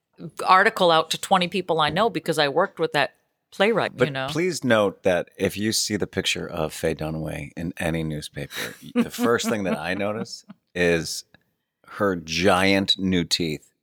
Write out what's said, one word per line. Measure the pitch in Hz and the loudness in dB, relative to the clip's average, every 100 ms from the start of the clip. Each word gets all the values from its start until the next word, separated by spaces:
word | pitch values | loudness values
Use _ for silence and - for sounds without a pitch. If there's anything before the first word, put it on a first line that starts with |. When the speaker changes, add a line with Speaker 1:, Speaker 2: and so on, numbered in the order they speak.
| _ - 175 - | _ -18 -16 -4
Speaker 1:
article | - 185 202 208 180 | 4 6 4 4 4
out | 160 160 | 4 2
to | - | -4
twenty | - 190 175 | 0 0 0
people | 190 175 160 | -4 -2 0
I | 151 | 2
know | 160 226 | 2 0
because | - - 156 | -2 -2 0
I | 143 | 2
worked | 143 196 - | 2 0 -2
with | 160 | -2
that | 147 135 _ _ _ _ | 0 -2 _ _ _ _
playwright, | - 202 202 117 - | 0 2 2 0 0
Speaker 2:
But | 160 | 0
Speaker 1:
you | |
know. | 135 135 | -2 -4
Speaker 2:
please | 151 180 151 | -2 -2 0
note | 127 110 101 - | 2 4 4 2
that | 95 87 - - | 0 0 -2 -2
if | 92 95 | -2 0
you | 110 | -2
see | 107 - 104 | 0 -2 -2
the | 92 | -2
picture | 95 - 87 85 | -2 -2 -2 -4
of | 85 80 | -4 -4
Faye | - 82 | -2 -4
Dunaway | 78 78 80 78 78 71 - | -2 -4 -6 -6 -8 -10 -8
in | 85 - | -8 -4
any | 87 82 | -2 -2
newspaper, | 80 76 - - 73 - - - - | -4 -6 -10 -12 -12 -10 -10 -12 -6
the | 240 - | -2 -2
first | - 233 233 220 | -2 0 0 0
thing | 110 | -2
that | 92 - | -2 -4
I | 82 | -4
notice | 95 101 107 - - - - | -4 -4 -4 -8 -12 -18 -20
Speaker 1:
<laughs> | _ | _
Speaker 2:
is | 90 87 85 78 - - _ _ _ _ _ - | 0 2 2 0 -8 -12 _ _ _ _ _ -12
her | - 104 87 | -2 0 0
giant | 80 80 95 92 95 98 98 - | -4 0 4 4 4 4 2 0
new | 95 90 | 2 0
teeth. | 82 - 82 73 _ _ | 0 -2 -2 -6 _ _